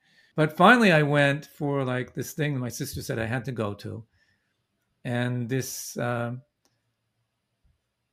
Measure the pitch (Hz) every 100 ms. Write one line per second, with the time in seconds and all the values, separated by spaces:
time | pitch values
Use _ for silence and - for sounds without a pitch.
0 | _ _ _ - 156 - 185 247 214 156
1 | 143 147 143 147 - - 147 139 131 127
2 | 123 - 117 - 147 135 123 113 151 143
3 | 131 117 110 127 139 117 104 101 104 101
4 | 110 _ _ _ _ _ _ _ _ _
5 | 127 120 123 123 117 131 127 - - -
6 | 120 120 120 123 - _ _ _ _ _
7 | _ _ _ _ _ _ _ _ _ _
8 | _